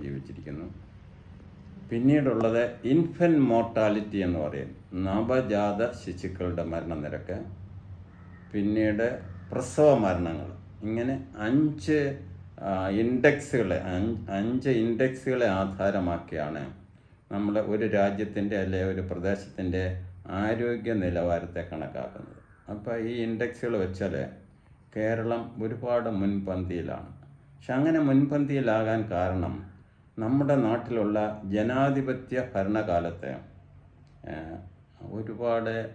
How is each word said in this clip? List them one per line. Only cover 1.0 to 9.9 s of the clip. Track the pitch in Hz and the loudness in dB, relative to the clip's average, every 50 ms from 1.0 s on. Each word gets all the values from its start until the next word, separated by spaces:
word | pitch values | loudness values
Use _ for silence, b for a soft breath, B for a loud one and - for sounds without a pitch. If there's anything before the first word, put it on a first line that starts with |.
| - - - - - - - - - - - - - - - - - - | -20 -20 -20 -20 -20 -20 -20 -20 -20 -20 -20 -20 -20 -18 -18 -18 -8 -4
പിന്നീടുള്ളത് | 120 117 123 139 147 151 139 131 113 113 113 113 113 117 120 120 - - - | -2 4 6 6 6 6 4 4 4 4 4 4 4 4 2 0 -2 -4 2
ഇൻഫന്റ് | 120 139 170 160 165 - - 170 170 160 147 135 117 | 4 4 4 4 2 2 2 4 6 6 6 6 6
മോർട്ടാലിറ്റി | 113 113 113 113 - 117 110 104 104 107 101 - 104 | 6 4 4 2 2 2 2 4 2 2 -2 -2 -2
എന്ന് | 98 92 90 87 80 | 0 0 0 0 0
പറയും, | 76 73 73 69 67 69 - - - - 95 90 95 | -2 -2 -4 -6 -8 -8 -12 -16 -14 -8 -4 -2 0
നവജാത | 95 98 107 117 117 131 131 117 104 104 101 104 101 98 101 113 123 | 0 0 0 2 2 2 2 2 2 2 2 2 2 2 0 0 -2
ശിശുക്കളുടെ | - 95 - 92 87 - - 92 - - 90 87 85 85 80 | -2 -6 -10 -10 -8 -8 -8 -8 -6 -4 -4 -2 -2 -4 -4
മരണനിരക്ക്. | 82 82 82 78 82 82 76 73 73 76 76 - - 92 101 - - - - - - - - - - - - - - - - - - - - - - - | -4 -4 -4 -4 -4 -6 -6 -6 -6 -8 -8 -6 -8 -8 -8 -8 -10 -12 -14 -16 -16 -16 -16 -16 -16 -16 -16 -16 -18 -20 -20 -20 -18 -18 -20 -14 -6 -2
പിന്നീട് | 104 101 104 107 110 110 107 104 104 113 120 127 - - - - - - - | 0 0 2 2 2 2 2 2 2 0 0 -2 -4 -8 -12 -14 -14 -10 -6
പ്രസവ | - - - - - - 151 151 | -6 -6 -6 0 4 6 8 8